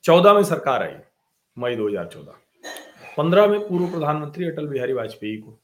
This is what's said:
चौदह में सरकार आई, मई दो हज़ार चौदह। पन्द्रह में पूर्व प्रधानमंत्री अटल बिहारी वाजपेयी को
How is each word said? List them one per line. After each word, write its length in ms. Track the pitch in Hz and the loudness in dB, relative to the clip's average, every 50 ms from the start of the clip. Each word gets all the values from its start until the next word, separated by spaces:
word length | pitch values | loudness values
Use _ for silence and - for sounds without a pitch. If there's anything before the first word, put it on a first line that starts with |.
| - | 6
चौदह 300 | - 165 175 180 202 202 | 6 6 8 8 8 6
में 100 | 208 196 | 6 4
सरकार 400 | - 165 - - 139 127 120 92 | 2 0 -2 -2 -2 -2 -2 -2
आई, 120 | 76 71 - - _ _ _ _ _ _ _ _ _ _ | -6 -10 -14 -20 _ _ _ _ _ _ _ _ _ _
मई 180 | 120 123 123 123 | -8 -6 -6 -4
दो 120 | 110 107 | -2 -4
हज़ार 200 | 104 101 92 85 | -4 -4 -6 -8
चौदह। 280 | 85 - 78 73 71 - _ _ _ _ _ - - - - - - _ _ - - - | -10 -14 -20 -20 -20 -20 _ _ _ _ _ -18 -18 -18 -18 -18 -20 _ _ -20 -12 -6
पन्द्रह 300 | - 151 165 170 196 208 | -4 -2 2 4 4 4
में 120 | 202 208 208 - | 4 2 0 -2
पूर्व 240 | - 180 175 180 170 | -4 -2 -2 -2 -4
प्रधानमंत्री 540 | 175 170 151 147 151 151 151 143 - 175 180 | -4 -4 -2 -2 -2 -4 -6 -10 -10 -8 -8
अटल 220 | 170 156 156 151 | -8 -6 -8 -8
बिहारी 260 | 147 139 131 123 127 131 | -6 -6 -6 -4 -4 -4
वाजपेयी 440 | 123 113 110 - - 107 107 110 | -4 -6 -8 -12 -12 -10 -10 -10
को 140 | 107 110 110 110 _ | -10 -12 -18 -20 _